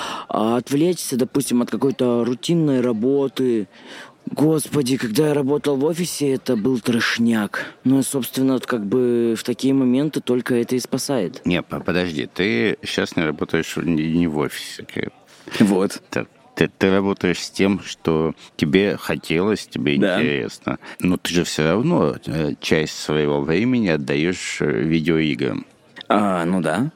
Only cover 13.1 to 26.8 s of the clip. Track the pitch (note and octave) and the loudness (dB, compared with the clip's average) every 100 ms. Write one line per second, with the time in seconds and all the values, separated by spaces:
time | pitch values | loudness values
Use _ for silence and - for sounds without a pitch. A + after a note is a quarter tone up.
13.1 | - D#2 D2+ F2 E2 D#2 - D2+ D#2 D#2+ | 0 -2 -2 -2 -2 -2 -2 0 0 2
14.1 | E2 F2 D2+ C2 - - - - - - | 2 2 0 -2 -4 -12 -14 -10 -8 -8
15.1 | - - - - - G#2 F#2+ G2 - - | -10 -20 -20 -4 2 4 4 0 -4 -8
16.1 | - - _ - - - - G2 F#2+ G2 | -6 -6 _ -6 0 0 2 2 4 2
17.1 | F#2+ F2+ E2+ - - G2 F#2+ - - - | 0 0 -2 -4 0 2 2 -4 -6 0
18.1 | D#2+ D#2+ - - - D#2 F2+ G2+ - - | 0 0 -4 -12 -4 2 4 4 0 -4
19.1 | D#2+ - E2 G2+ G2 - - C#2+ D2 G2+ | -6 -2 0 2 0 -4 -4 0 2 2
20.1 | F#2 D2+ C#2 G#1+ - - C2 - - F#2 | 2 0 -2 -4 -6 -8 -8 -10 -4 -2
21.1 | F2+ - F2 E2 - D#2 G2 D3+ E3+ D#2 | -2 -2 -2 0 0 2 2 2 2 0
22.1 | B1 - D#2+ D2+ - - E2 D#2 - - | -2 -6 -4 -2 -4 0 0 0 -6 -2
23.1 | D2+ D2 D2 C#2+ E2 A#2+ B2 G2+ D#2 C2+ | 0 2 0 0 0 2 2 2 0 0
24.1 | C#2+ E2 F2+ - - D2+ A1+ D#2 E2 D#2 | 0 0 -2 -6 -4 -2 0 2 2 2
25.1 | D#2+ D#2 C2+ C2 G1+ - _ _ - - | 2 2 0 -4 -4 -10 _ _ -10 0
26.1 | G#2 G2+ F#2 E2+ F#2 D#2+ E2+ | 2 2 0 0 0 0 0